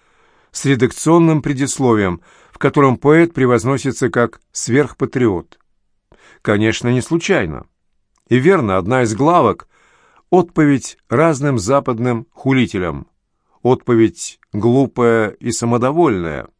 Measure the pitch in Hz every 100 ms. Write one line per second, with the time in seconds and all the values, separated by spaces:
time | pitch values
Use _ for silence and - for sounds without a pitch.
0 | _ _ _ _ _ - 135 131 123 -
1 | 151 170 165 156 131 131 135 - 127 110
2 | 98 87 _ _ _ - 139 147 135 117
3 | 143 160 170 - 127 120 117 139 135 117
4 | 127 123 120 - _ - - 127 139 -
5 | 135 135 117 87 - _ _ _ _ _
6 | _ _ _ _ - 104 110 107 120 123
7 | 110 170 - 170 90 67 - _ _ _
8 | _ _ - 123 147 190 107 95 90 127
9 | 117 107 147 175 117 87 - _ _ _
10 | _ _ _ 185 175 - 147 135 - -
11 | - 120 165 131 143 127 95 139 131 113
12 | 123 117 110 - 135 135 113 98 87 71
13 | - _ _ _ _ _ 123 127 - 117
14 | 113 - - - _ 104 117 131 123 -
15 | 120 113 107 - 120 - 117 120 127 160
16 | 165 98 82 71 -